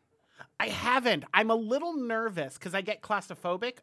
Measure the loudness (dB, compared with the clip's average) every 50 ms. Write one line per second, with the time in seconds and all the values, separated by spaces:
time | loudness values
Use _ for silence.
0 | _ _ _ _ _ _ _ -20 -20 _ _ -4 -4 -4 -4 -2 2 2 2 4
1 | 4 4 2 2 2 2 4 4 6 6 4 2 2 0 0 0 -2 -2 -4 -4
2 | -2 -2 -2 -2 -2 -4 -4 -4 -6 -6 -8 -10 -8 -4 -4 -2 -2 -2 -6 -6
3 | -2 -2 -2 -2 -2 -6 -12 -6 -2 -2 -2 -2 -2 -6 -6 -8